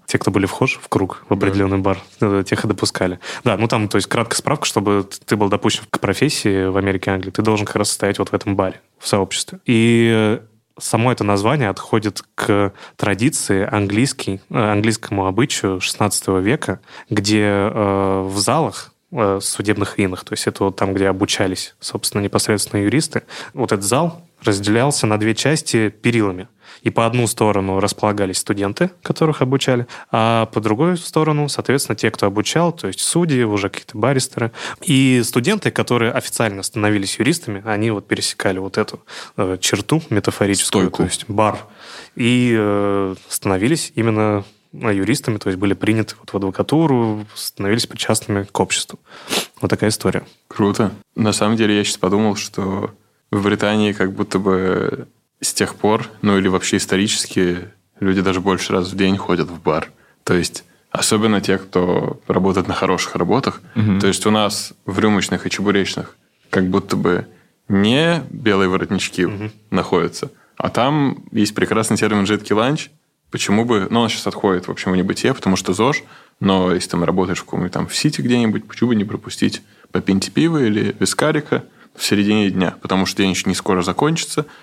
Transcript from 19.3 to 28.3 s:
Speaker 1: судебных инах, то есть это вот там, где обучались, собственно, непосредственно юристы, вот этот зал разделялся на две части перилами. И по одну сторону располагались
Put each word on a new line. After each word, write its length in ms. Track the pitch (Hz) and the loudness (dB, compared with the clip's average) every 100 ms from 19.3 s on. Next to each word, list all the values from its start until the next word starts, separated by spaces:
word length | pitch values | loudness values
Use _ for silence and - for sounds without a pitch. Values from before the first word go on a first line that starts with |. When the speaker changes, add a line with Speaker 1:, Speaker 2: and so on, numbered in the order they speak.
| 98 | 0
Speaker 1:
судебных 580 | - - 104 101 101 - | -2 -4 -2 -2 -2 0
инах, 240 | 98 92 | -2 -2
то 100 | - | -8
есть 120 | 107 - | -4 -4
это 180 | - | 0
вот 120 | 98 92 | -2 0
там, 160 | 98 | -2
где 160 | 98 98 | 2 0
обучались, 640 | 95 98 - 98 92 - _ | 2 -2 0 -2 -2 -10 _
собственно, 400 | - - - 107 | -10 -6 -4 -2
непосредственно 600 | 101 98 - 104 - 104 | 0 0 0 0 0 0
юристы, 400 | 101 127 160 - - - - | 2 0 0 -6 -8 -16 -14
вот 180 | 143 117 | -6 -2
этот 100 | 104 | 0
зал 360 | 101 123 170 165 - _ | 2 2 0 -2 -20 _
разделялся 640 | - 98 101 113 139 139 113 | -2 0 2 2 2 2 0
на 120 | 107 | 2
две 160 | 107 | 0
части 540 | 110 131 160 - 117 107 | 0 2 0 0 0 0
перилами. 580 | - 127 117 101 90 95 _ - - | 0 0 2 0 -2 -12 _ -20 -6
И 80 | - | -2
по 160 | 123 117 | 2 2
одну 200 | 127 113 | 2 0
сторону 540 | - 107 101 95 95 | 2 2 2 0 0
располагались 560 | 98 - 107 104 95 | 0 0 0 0 -2